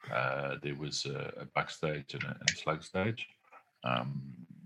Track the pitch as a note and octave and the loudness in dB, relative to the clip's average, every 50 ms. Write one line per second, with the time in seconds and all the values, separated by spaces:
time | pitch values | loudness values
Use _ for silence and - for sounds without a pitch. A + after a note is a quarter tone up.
0 | - - - B1+ C2 C2 C2+ C#2 C#2 C#2 C2 C2 C#2 C#2+ C#2+ C#2 D2+ D2 - - | -6 0 2 4 4 4 4 4 2 2 0 0 0 -2 0 0 -2 0 0 0
1 | - C#2 C#2+ C2+ C#2+ - - - C#2+ C2+ - D2 - - - - - D#2 D2+ D2 | 0 0 0 0 -2 -2 -4 -6 -8 0 0 0 0 0 -2 0 2 2 2 0
2 | C#2 - - C2+ B1+ - - - - - - - - - - D#2+ - - - F#2 | -2 -4 -4 -2 -2 -2 -4 -4 -4 -4 -4 0 0 2 2 2 -2 -2 0 2
3 | F#2+ A2+ A2+ - - - - _ _ - - - - _ _ _ - B1 B1 A#1+ | 2 2 2 0 -4 -8 -10 _ _ -20 -20 -20 -20 _ _ _ 0 2 2 4
4 | A#1+ C#2 C#2 C2+ C2+ C2+ B1 - - - - - - | 2 0 -2 -2 -4 -6 -10 -12 -12 -14 -16 -16 -18